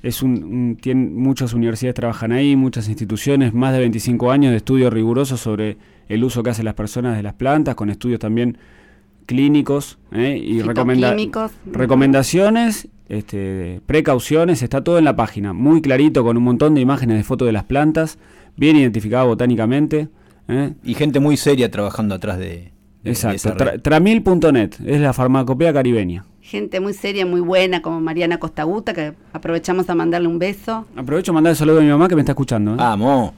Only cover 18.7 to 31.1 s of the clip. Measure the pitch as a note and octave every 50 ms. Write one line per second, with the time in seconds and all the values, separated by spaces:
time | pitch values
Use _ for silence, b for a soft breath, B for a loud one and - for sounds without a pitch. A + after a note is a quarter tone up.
18.7 | D#3+ D3 C3+ B2 G#2+ A2+ G#2 G#2+ A#2 B2+ C3 B2 A2+ - B2 B2 A#2+ A2 A2 A2
19.7 | B2+ C#3+ D3+ D3 D#3 D3+ D3+ D3+ b b b b b b b - B2 C3+ C#3+ C#3+
20.7 | D3+ - - B2 A2+ - D3 D3+ B2+ C#3 C#3+ D3 D3 - - D3 C#3+ B2+ A#2+ G#2
21.7 | - G#2 G2+ G2+ - - A2 G#2 G2 F2+ F#2 G#2 F#2 F#2 F#2 F2 E2+ E2+ F2 F2
22.7 | - _ _ _ _ _ - B2+ A#2+ - - A2 G2 G2 - G#2+ F#2+ F#2 C3 -
23.7 | - - - C#3+ D3+ D#3 F3 G#3 A3+ A3+ - G3 F3+ E3+ D#3 D#3+ C#3 A#2+ G#2 -
24.7 | - - A#2+ - C#3 D3 D3 C3+ A#2+ C3 B2+ B2+ C3 C3+ C3 A#2+ C3 B2+ E3 E3
25.7 | C#3 C#3+ B2+ B2 A#2+ A2+ G2 F2 F2 E2+ - _ _ _ _ - - G#3 G#3 -
26.7 | - F#3+ F#3+ G3+ G3+ G3+ - G3+ G3+ G3+ F#3 F3+ F3 F3 F3 E3+ F#3+ F#3 F#3 F#3
27.7 | F3+ E3+ E3+ E3 E3 E3 D#3+ D#3+ D#3+ E3+ E3+ E3+ E3+ E3 - D#3+ - - D3+ D#3+
28.7 | F#3+ A3+ - A#3 G3 E3+ D3+ D3+ D#3+ _ _ - - D#3+ - E3+ E3 E3+ E3 -
29.7 | F3+ F#3 F3+ F3+ F3+ E3+ E3 E3+ E3+ F3 F3 E3 E3+ E3+ F3 G3 G3+ G3+ - -
30.7 | A3+ A3 G#3+ - - B2 C3 B2+